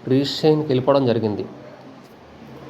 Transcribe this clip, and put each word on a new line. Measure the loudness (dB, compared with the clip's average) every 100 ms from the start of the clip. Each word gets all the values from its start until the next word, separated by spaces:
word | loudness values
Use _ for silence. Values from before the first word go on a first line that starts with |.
| 0
రిజిస్ట్రేషన్కి | 0 0 0 2 2 2
వెళ్ళిపోవడం | 0 2 2 2
జరిగింది. | 0 0 -4 -8 -12 -20 -20 -20 -20 -20 -20 -20 -20 -20 -20 -20